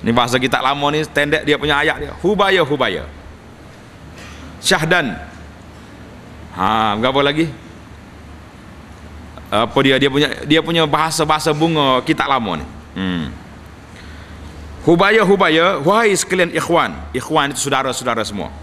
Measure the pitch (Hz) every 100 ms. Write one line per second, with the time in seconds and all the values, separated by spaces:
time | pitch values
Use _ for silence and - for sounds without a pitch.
0 | - 117 123 127 127 131 131 143 143 151
1 | 151 - 147 151 - 147 147 143 151 147
2 | 143 - 175 202 196 185 147 143 120 85
3 | 67 - - - - - - - - -
4 | - - - - - - - 185 160 180
5 | 139 82 - - - - - - - -
6 | - - - - - 87 95 110 110 104
7 | 123 135 143 151 165 135 - - - -
8 | - - - - - - - - - -
9 | - - - - - 101 117 - 135 131
10 | 139 135 147 - 143 156 160 170 156 151
11 | 160 156 151 156 160 147 165 156 139 127
12 | 123 151 139 135 110 80 76 - - -
13 | 92 90 73 - - - - - - -
14 | - - - - - - - - - 170
15 | 196 220 190 196 180 160 175 180 143 214
16 | 233 185 - 185 175 160 - 170 120 73
17 | - 127 - 156 143 139 139 135 131 120
18 | 123 113 104 104 78 73